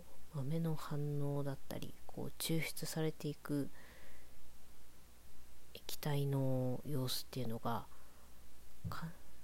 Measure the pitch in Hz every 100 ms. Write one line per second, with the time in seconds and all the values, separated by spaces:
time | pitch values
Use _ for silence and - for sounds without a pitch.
0 | - - - 147 131 160 165 156 - 147
1 | 147 147 143 143 139 135 - - - -
2 | - - - - - 160 - - 156 160
3 | 156 - 151 143 - 143 135 - - -
4 | - - - - - - - - - -
5 | - - - - - - - - - -
6 | 151 143 143 139 131 131 127 151 143 139
7 | 127 - - 135 117 117 117 117 - -
8 | - - - - - - - - - -
9 | 165 - - -